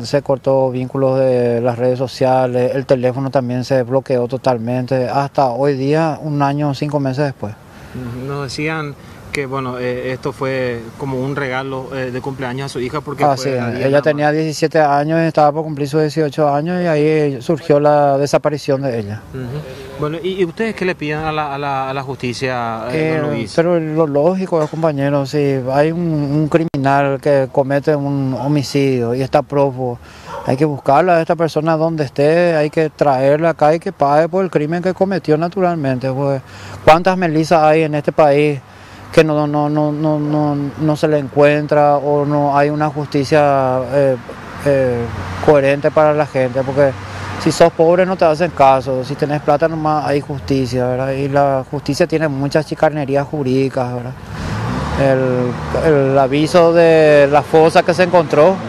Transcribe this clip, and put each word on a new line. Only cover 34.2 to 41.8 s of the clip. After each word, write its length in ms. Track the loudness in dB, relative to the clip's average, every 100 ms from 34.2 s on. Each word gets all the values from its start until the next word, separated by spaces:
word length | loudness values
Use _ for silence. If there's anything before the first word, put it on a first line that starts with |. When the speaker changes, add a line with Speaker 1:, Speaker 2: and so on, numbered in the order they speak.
| 2
Speaker 1:
por 160 | 0
el 60 | -2
crimen 320 | -4 -6 -2
que 100 | -4
cometió 460 | -2 -2 -2 0 0
naturalmente, 760 | 0 -2 -2 0 -2 -2 -4
pues, 300 | -2 -2 -4 -6 -18 -16 0
¿cuántas 320 | 4 6 4 0
Melisas 460 | 0 0 2 4
hay 220 | 4 4
en 100 | 2
este 180 | -2 -2
país 480 | 2 4 4 2 -2 -8 -20 -20 -20 0
que 100 | 4
no, 240 | 4 2 0
no, 220 | 0 0
no, 240 | 0 0
no, 260 | 0 0 0
no, 380 | 0 0 0 -2 -4 -2
no 160 | -2 0
se 100 | 2
le 120 | 0
encuentra 800 | 0 4 4 4 2 4